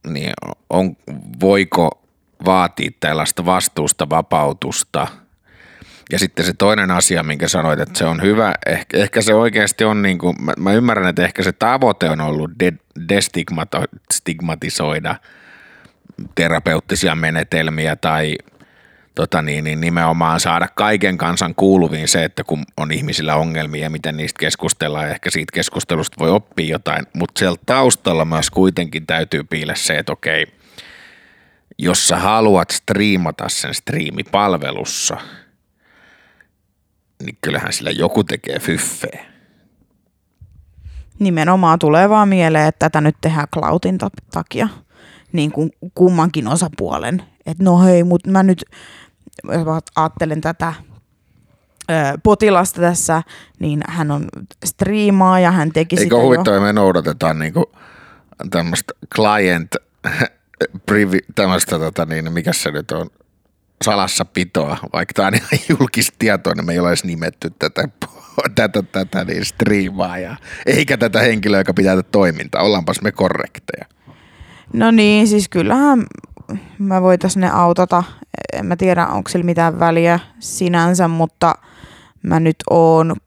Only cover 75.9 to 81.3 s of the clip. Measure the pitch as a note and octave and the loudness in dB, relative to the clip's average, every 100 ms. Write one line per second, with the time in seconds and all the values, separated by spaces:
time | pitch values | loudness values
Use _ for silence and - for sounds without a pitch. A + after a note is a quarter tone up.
75.9 | C4 G3 - - - - G3 - - G3 | 4 0 -8 -20 -20 -12 -12 -12 -6 0
76.9 | F#3 F#3 F3+ F#3+ F#3+ F#3 - F3 F3 F3 | 4 4 4 2 0 2 4 2 2 2
77.9 | F3 F3 - - - - - G3 F3 F#3 | 2 0 -10 -16 -14 -10 -6 -4 0 2
78.9 | F3 E3+ G3 F#3 F3+ F3 E3 E3 D#3+ E3+ | 2 0 -2 -2 -2 0 2 0 2 2
79.9 | E3 E3+ E3+ - - - - F3+ F3 E3+ | 4 2 2 -2 -18 -12 -4 0 2 4
80.9 | F3+ E3+ E3 D#3+ | 4 2 2 -2